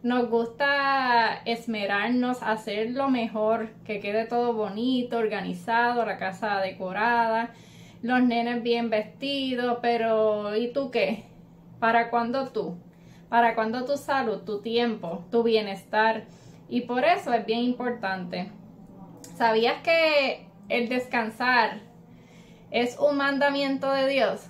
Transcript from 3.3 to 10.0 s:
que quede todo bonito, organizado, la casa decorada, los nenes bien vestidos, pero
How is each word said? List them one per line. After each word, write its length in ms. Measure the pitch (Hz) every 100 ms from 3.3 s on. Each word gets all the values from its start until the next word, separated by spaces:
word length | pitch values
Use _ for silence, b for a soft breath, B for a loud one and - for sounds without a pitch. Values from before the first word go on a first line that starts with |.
| 220 214 226 220 -
que 140 | - 202
quede 280 | 202 214 226
todo 260 | 240 240
bonito, 640 | 226 208 196 247 254 247 233
organizado, 880 | 220 202 180 180 - 233 240 240
la 140 | 214 190
casa 420 | 190 180 220 202
decorada, 880 | 190 185 185 190 226 240 226 220 240 B B B B B
los 220 | 233 254
nenes 400 | 247 233 233 240
bien 280 | 233 233 233
vestidos, 880 | 214 214 - 277 277 269 247 247 233
pero 720 | 240 233